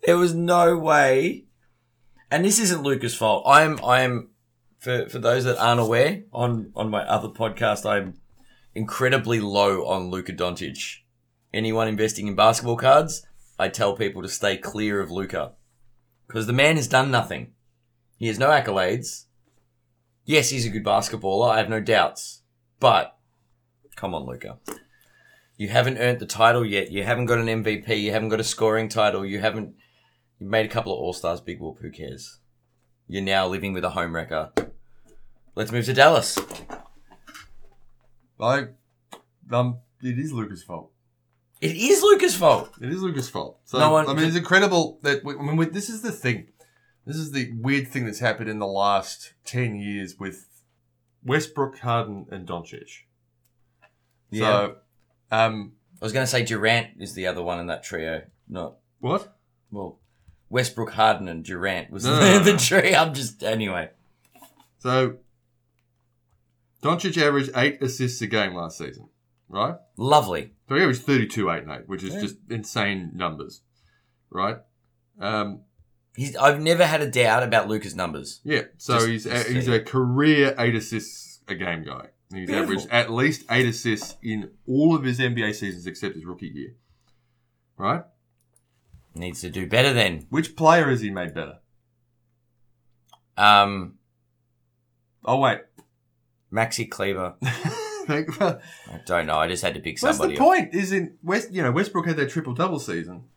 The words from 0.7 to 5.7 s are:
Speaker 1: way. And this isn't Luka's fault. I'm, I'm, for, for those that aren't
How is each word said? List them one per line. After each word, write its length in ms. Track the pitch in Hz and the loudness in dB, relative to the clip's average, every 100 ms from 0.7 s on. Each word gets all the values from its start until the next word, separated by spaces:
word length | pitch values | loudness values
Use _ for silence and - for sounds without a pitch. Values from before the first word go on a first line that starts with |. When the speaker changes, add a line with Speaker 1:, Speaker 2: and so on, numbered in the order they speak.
| 170 | 4
Speaker 1:
way. 680 | 156 147 135 131 165 - - _ _ _ _ _ _ _ _ | 4 4 6 4 2 -4 -14 _ _ _ _ _ _ _ _
And 120 | 151 | 0
this 140 | 190 208 | 2 2
isn't 240 | 214 175 | 0 0
Luka's 320 | 139 139 117 | 0 0 -2
fault. 300 | - 110 107 131 | 0 2 2 8
I'm, 320 | 143 156 151 | 8 8 2
I'm, 460 | - 123 127 123 - _ _ _ _ _ | 2 4 4 -2 -8 _ _ _ _ _
for, 320 | - 123 - | -4 -4 -4
for 120 | 123 | -2
those 240 | 117 123 | 0 2
that 120 | 127 120 | 0 2
aren't 240 | 117 | 2